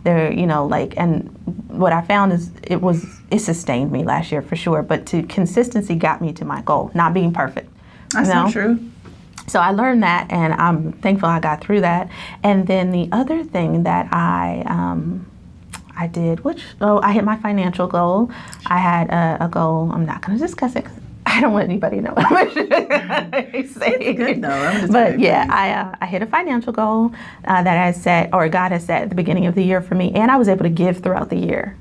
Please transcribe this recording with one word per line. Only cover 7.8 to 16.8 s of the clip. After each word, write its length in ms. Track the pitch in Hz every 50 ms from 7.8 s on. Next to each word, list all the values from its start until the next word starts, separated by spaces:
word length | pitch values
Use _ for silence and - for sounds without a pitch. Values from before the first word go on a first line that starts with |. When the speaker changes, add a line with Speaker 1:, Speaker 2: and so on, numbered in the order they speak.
| - - - - - - -
Speaker 2:
That's 140 | 214 - 190
Speaker 1:
You 60 | 185
Speaker 2:
so 100 | 175 170
Speaker 1:
know? 60 | 196
Speaker 2:
true. 280 | 226 226 196 214 233 233 226 - - - - - - - - - - - - -
Speaker 1:
So 120 | - 196
I 100 | 170 180
learned 320 | 196 202 233 262 254 240 214
that, 240 | 180 170 175 - 175
and 240 | - 175 165 160 160
I'm 380 | - - 175 170 160 160 156 160
thankful 360 | - - 196 196 196 190 165
I 100 | 170 165
got 220 | 160 160 151 156
through 200 | - - 202 208
that. 280 | 180 170 170 175 180 180 - - - - - - -
And 240 | 208 202 196 190 180
then 240 | 185 190 185 185
the 160 | 180 180 175 170 175
other 300 | 220 262 262 320 330 320
thing 400 | 302 - 190 170 160 160 165 170
that 240 | 175 170 175 180 175
I, 520 | - 170 170 170 175 175 - - 175 165 175
um, 600 | 175 175 170 175 - - 165 156 165 180 185 180 - - - - - - - - - - - - - - -
I 100 | 170 170
did, 360 | 170 175 170 165 165 165 -
which, 200 | 277 330 - - - - -